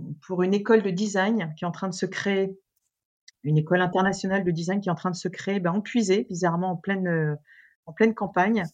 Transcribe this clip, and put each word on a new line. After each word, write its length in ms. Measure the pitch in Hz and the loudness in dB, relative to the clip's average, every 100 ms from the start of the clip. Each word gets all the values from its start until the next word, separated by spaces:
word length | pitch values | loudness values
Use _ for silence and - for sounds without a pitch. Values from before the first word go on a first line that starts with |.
| - 147 - | -10 -12 -6
pour 180 | 180 | 0
une 100 | 185 | 2
école 280 | 202 208 220 | 2 4 4
de 80 | 196 | 4
design 640 | 175 214 190 196 226 160 156 | -2 -2 0 0 0 -2 -4
qui 60 | |
est 40 | 175 | -6
en 40 | |
train 160 | 165 190 | -4 -6
de 60 | |
se 120 | 180 185 | -4 -6
créer, 500 | - 202 196 190 190 _ _ _ _ _ _ - _ | -4 0 0 0 -4 _ _ _ _ _ _ -20 _
une 140 | 147 151 | 0 2
école 220 | 156 180 | 4 2
internationale 640 | 180 185 196 - 190 196 | 2 2 2 0 -2 0
de 80 | 180 | 0
design 280 | 165 165 202 | -2 -2 -2
qui 80 | 190 | -2
est 40 | |
en 20 | |
train 160 | 165 185 | -2 -2
de 60 | 175 | -4
se 100 | 185 | -6
créer, 320 | - 196 196 | -6 -4 -2
ben, 140 | 175 | 0
en 80 | 196 | -2
Puisée, 460 | 202 240 190 202 240 | -2 0 2 2 0
bizarrement, 400 | 175 180 170 185 | -2 0 0 -2
en 60 | 165 | -4
pleine, 320 | 190 196 180 | -2 -2 0
euh, 260 | 165 151 147 _ - _ _ - | 2 0 -2 _ -20 _ _ -14
en 60 | |
pleine 220 | - 226 | 0 0
campagne, 480 | 220 202 180 196 226 165 | 2 -4 0 2 2 -2